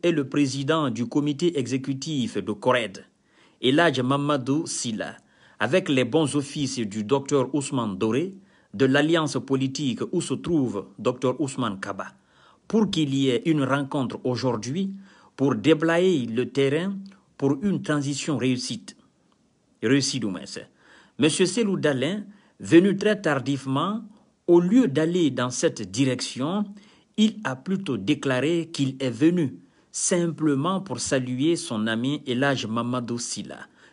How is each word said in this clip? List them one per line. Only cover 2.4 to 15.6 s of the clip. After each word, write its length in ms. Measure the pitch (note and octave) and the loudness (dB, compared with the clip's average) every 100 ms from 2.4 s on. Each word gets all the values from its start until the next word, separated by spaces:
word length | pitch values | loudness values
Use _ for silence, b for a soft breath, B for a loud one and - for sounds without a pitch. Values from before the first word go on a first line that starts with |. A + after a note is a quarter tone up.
| G2 | -6
cored, 540 | G2+ B2+ B2+ G#2 G2 - _ b b b b | -2 0 0 0 -10 -20 _ b b b b
Elhadj 400 | B2 D3 E3+ C3 | 2 4 4 4
Mamadou 680 | B2+ C#3 C#3+ C#3+ B2 C#3+ F3 | 0 0 2 0 0 -2 -2
Sylla, 500 | - B2 G#2+ D#2 - b b b b | -6 -4 -6 -8 -12 b b b b
avec 320 | G#2+ F3+ F#3 | 2 2 2
les 140 | C3+ | 2
bons 320 | A#2 D#3 D3 D3 | 4 4 2 0
offices 440 | C3+ D#3+ C3+ B2+ | -4 -4 -4 -2
du 240 | G#2+ A2 | -4 -4
docteur 500 | G#2 C#3 C#3 C#3+ B2+ C#3+ | 0 0 2 0 2 -2
Ousmane 420 | C3+ C3+ A2 F#2+ | -2 -2 -2 -2
Doré, 380 | A2 A#2+ F#3 - B B B | 0 0 -4 -8 B B B
de 120 | G2+ C3 | 0 2
l'alliance 520 | C#3 D3+ E3 D3+ C3+ | 4 4 2 2 -4
politique 640 | A2 C3+ C3+ C3+ C#3+ A2 A#2 | -2 0 0 -2 -4 -2 -2
où 80 | F3+ | -4
se 140 | - | -2
trouve 540 | - D#3+ E3+ B2 G2+ - - | -6 0 0 0 -2 -10 -4
docteur 400 | A2+ B2 B2+ B2+ | -4 0 -2 0
Ousmane 400 | C#3 C3+ A#2 G2 | -4 -2 -4 -4
Kaba, 280 | G2 G2 - - b b b b - | -8 -8 -10 -14 b b b b -2
pour 240 | A3 G3+ | 2 2
qu'il 240 | D#3+ D3 C3+ | 0 0 2
y 140 | C3+ | 2
ait 140 | A#2+ E3+ | 0 2
une 180 | D3+ | 2
rencontre 560 | B2+ C#3+ C3+ D3 A#2+ - B2+ | 2 0 -2 -4 -4 -4 -4
aujourd'hui 680 | A#2+ B2+ A2+ G#2+ D#3+ G3 - B B B - | -2 0 -2 -4 -4 -4 -6 B B B 0
pour 180 | C#3 | 2
déblayer 720 | A2+ | 2